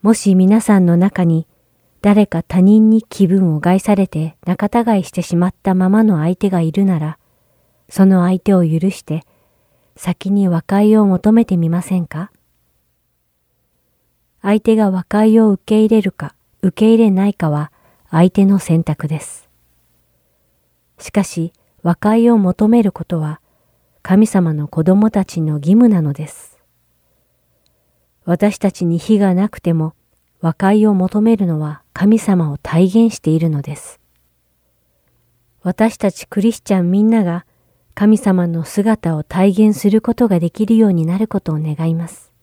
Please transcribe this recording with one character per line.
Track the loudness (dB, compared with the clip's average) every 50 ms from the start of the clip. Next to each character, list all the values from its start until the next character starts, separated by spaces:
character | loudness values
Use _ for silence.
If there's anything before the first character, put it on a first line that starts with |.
| 2
も | 2 0
し | 2 2 2 2
皆 | 4 4 4 2 2
さ | 2 2 2 2
ん | 4
の | 2 2 2
中 | 2 0 0 -2 -2
に | 0 0 -2 -4 _ _ _ _ _ _ _ _ _ _ _ 0
誰 | 2 2 2 2
か | 0 -2 -8 -8
他 | _ 0 2
人 | 4 6 6 6 4 4
に | 4 2 0
気 | _ -2 -2 0
分 | 2 2 2 2 0 0
を | 0
害 | 0 0 0 0
さ | 0 0 0
れ | 0 -2
て | -4 -4 -6 -6 -6 -10 _ -6
仲 | -6 -4 -4 -4
違 | -2 -2 -2 0 0 0 -2
い | -2
し | -4
て | -8 -8 -6
し | -4 -2
ま | -2 -2 -2
っ | -4 _ _
た | -2 0
ま | 0 0 2
ま | 2 2 2
の | 2 0 0
相 | 0 -2 -4
手 | _ -4 -2
が | -2 -2
い | -2 -2
る | -2 -2 0
な | 0 0 -2
ら、 | -4 -8 -10 _ _ _ _ _ _ _ _ _ _ _ _ _ _ _
そ | 0 2 4
の | 4 4 4 2
相 | 0 -2 -2
手 | _ 0 2
を | 2
許 | 2 0 0 -2 -2 -2
し | -4 -6 -12
て | -10 -10 -10 -10 _ _ _ _ _ _ _ _ _ _ _ _ _ _
先 | _ -8 -8 -8 _ -4 -4
に | -2 0 0
和 | 0 0 -2
解 | -4 -2 -2 0 2 4 4 4
を | 4
求 | 2 0 0 2 2 4
め | 4 2
て | 2 0
み | -2 0 -2
ま | -2 -4
せ | -4 -4 -4 -4
ん | -4
か？ | -6 -10 -12 -12 -12 _ _ _ _ _ _ _ _ _ _ _ _ _ _ _ _ _ _ _ _ _ _ _ _ _ _ _ _ _ _ _ _ _ _ _ _ _ _ _ _ _ _ -4
相 | -2 -2 0
手 | _ 0 0
が | 2 2 0
和 | 0 -4 -6
解 | _ -2 0 2 4 4 4
を | 4 2 0
受 | -2 _
け | -2 0 2
入 | 2 2
れ | 2 0 0
る | -2 -6
か | _ -12 -12 _ _ _ _ _ _
受 | -4 -4 -2
け | 0 2 2
入 | 4 4 4
れ | 2
な | 2 2 0
い | -2 -2
か | _ -4 -4
は | -2 -4 -6 -8 _ _ _ _ _ _ _ _
相 | 0 2 2 2
手 | _ 2 2
の | 2 2 0
選 | 0 0 -2 -2 0
択 | -2 -6 _ -6 -8
で | -8 -8
す。 | -10 -14 -20 -20 _ _ _ _ _ _ _ _ _ _ _ _ _ _ _ _ _ _ _ _ _ _ _ _ _ _ _ _ _ _ _ _
し | -20 -6
か | _ -4 -4
し、 | -4 -6 -8 -8 -8 _ _ _ _ _ _ _
和 | -4 -4
解 | _ 0 0 0 2 2 2
を | 2
求 | 2 2 0 -2 0 0 2
め | 2 2 2
る | 0 -4
こ | -6 -10
と | _ -6 -6
は | -6 -6 -8 -12 _ _ _ _ _ _ _ _ _ _ _ _ _
神 | 0 2 2 2
様 | 2 2 0 0 0 -2
の | -4 -6 -6
子 | -4 -2 0
供 | 2 2 2 2 0
た | 0 -2 -4
ち | -4 -6 -6
の | -4 -4 -4
義 | -4 0 2
務 | 4 4 4 4
な | 2 2 0
の | -2 -4
で | -6 -10
す。 | -14 -14 -20 -20 -20 _ _ _ _ _ _ _ _ _ _ _ _ _ _ _ _ _ _ _ _ _ _ _ _ _ _ _ _ _ _ _ _ _ _ _
私 | -6 -4 0 0 -2 -2 -2
た | -4 -6 -4
ち | -2 -4
に | -2 -2 -4
非 | 0 0 0 2
が | 2 0 0
な | 0 -2 -4
く | -6 -6
て | _ -2 -2
も、 | -2 -2 -4 -8 _ _ _ _ _ _ _ _ _
和 | -4 -4 -4
解 | _ 0 0 2 2 2
を | 2 2
求 | 2 0 -2 -2 0
め | 0 0 0
る | 0 0
の | -2 -2 -4
は | -6 -8 -10 -14 _ _ _
神 | -2 2 2 2 2
様 | 2 0 0 0 0 -2 -4
を | -8
体 | _ -4 0 2 2
現 | 2 2 2 2 2 0
し | -4
て | _ -2
い | 0 0
る | 0 -2
の | -2 -4
で | -6 -8 -12
す。 | -14 -16 -20 -20 _ _ _ _ _ _ _ _ _ _ _ _ _ _ _ _ _ _ _ _ _ _ _ _ _ _ _ _ _ _ _ _ _ _
私 | -6 -2 0 0 -2 -2 -2
た | -4 -4
ち | -4 -4 -18
ク | _ -6 -2
リ | -2 -2 -2
ス | -2
チ | _ -2 -2
ャ | 0 0
ン | 0
み | 0 2 2
ん | 2
な | 2 0 0
が | -2 -4 -6 -10 _ _ _ _ _ _ _ _ _ _
神 | -2 2 2 2
様 | 2 2 0 0 0 0
の | -2 -4 -6 -8
姿 | -6 -6 -4 0 0 -2 -2 -2 -4 -4
を | -4 -6
体 | _ -2 0 0 0 2 2 2 2
現 | 2 0
す | -2 0
る | 0 0
こ | 0 -2 -2
と | 0 0 0
が | 0 0
で | -2 -4
き | _ -4 -2
る | 0 2
よ | 2 2 2
う | 2
に | 0 -2
な | -2 -2 -4
る | -4 -4
こ | -4 -6
と | _ -4 -6
を | -6
願 | -4 -6 -6 -4 -4 -4
い | -4
ま | -4 -6 -10
す。 | -14 -20 _ _ _ _